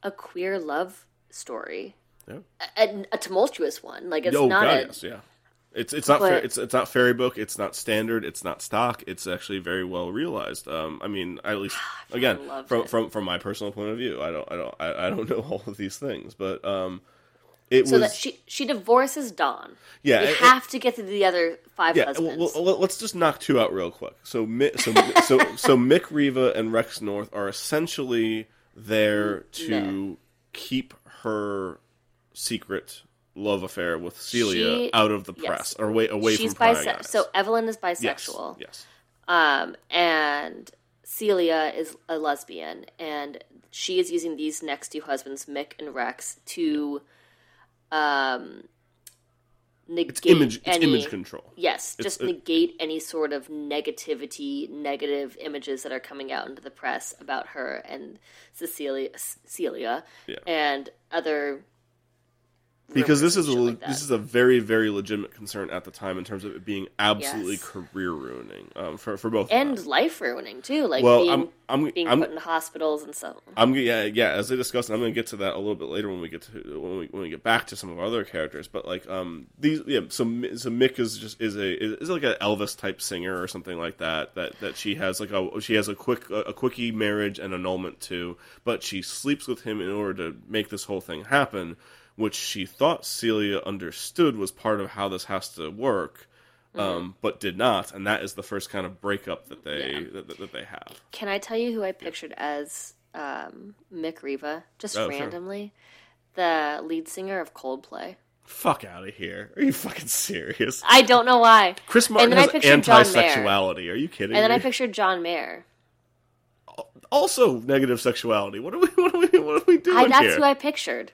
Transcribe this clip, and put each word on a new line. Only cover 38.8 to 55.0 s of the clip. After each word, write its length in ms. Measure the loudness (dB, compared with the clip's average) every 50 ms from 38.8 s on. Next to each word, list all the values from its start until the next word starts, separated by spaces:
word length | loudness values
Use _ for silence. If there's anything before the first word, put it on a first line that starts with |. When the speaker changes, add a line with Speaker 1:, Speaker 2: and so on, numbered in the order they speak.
| -20 -20 _ _ _ _ _ _ _ 2
Speaker 1:
Um, 480 | 4 4 6 6 4 2 0 -4 -8 -14 _ _
and 800 | 0 2 2 4 4 2 2 2 0 -2 -4 -6 -10 -14 -18 -20 _ _ _ _ _ _ _
Celia 680 | -12 -10 -4 0 2 2 4 4 2 2 2 0 -2 -2
is 220 | -4 -6 -8 -8 -18 _ -8
a 100 | -6 -4
lesbian, 680 | -2 -2 -2 -2 -6 -14 -14 -12 -12 -12 -12 -14 -16 -20 _ _
and 440 | -10 -8 -8 -8 -8 -10 -12 -16 -20 _ _ -20 _ _
she 280 | -12 -10 -6 -2 0 0
is 120 | 0 2
using 240 | 0 -4 -2 -2 -6 -4
these 240 | -4 -6 -6 -6
next 300 | -6 -6 -8 -8 -8 -12
two 100 | -12 -12
husbands, 460 | -6 -4 -6 -6 -6 -10 -12 -12 -12 -10
Mick 240 | -8 -8 -8 -10 -12 _
and 140 | -14 -12 -6
Rex, 440 | -6 -6 -6 -6 -10 -12 -14 -14 _ _ -14
to, 540 | -6 -2 -2 0 0 0 -2 -4 -6 -8 _ _ _ _ _ _ _ _ _ _ _ _ _ _ _ _ _ _
um, 720 | -2 0 2 2 2 2 2 0 0 -2 -6 -12 -16 -20 -20 -20 _ _ _ _ _ _ _ -20 _ _ _ _ _ _ _ _ _ _ _ _ _ _ _ -8
negate 220 | -4 -4 -4 -4 -4 -2
Speaker 2:
It's 80 | 6
image, 300 | 8 8 8 8 2 2 -4
it's 100 | -2 0
Speaker 1:
any 180 | 2 4 4
Speaker 2:
image 220 | 4 4 2 0 -2
control. 360 | -8 -10 -10 -10 -14 -16 -18 -18 _
Speaker 1:
Yes, 400 | -4 -2 -2 -2 -2 -8 -12 -10 _
Speaker 2:
It's 60 | -6
Speaker 1:
just 160 | -6 -6 -4
Speaker 2:
a 40 | -4
Speaker 1:
negate 500 | -4 -4 -6 -4 -2 2 2 2 2 0 -6
any 200 | -8 -6 -6 -8
sort 340 | -8 -8 -4 -4 -4 -2 -4
of 140 | -6 -8 -10
negativity, 1200 | -12 -12 -8 -6 -6 -4 -4 -6 -8 -10 -6 -8 -8 -8 -8 -14 -12 -10 -8 -8 -6 -6 -8 -10
negative 680 | -10 -10 -8 -6 -6 -6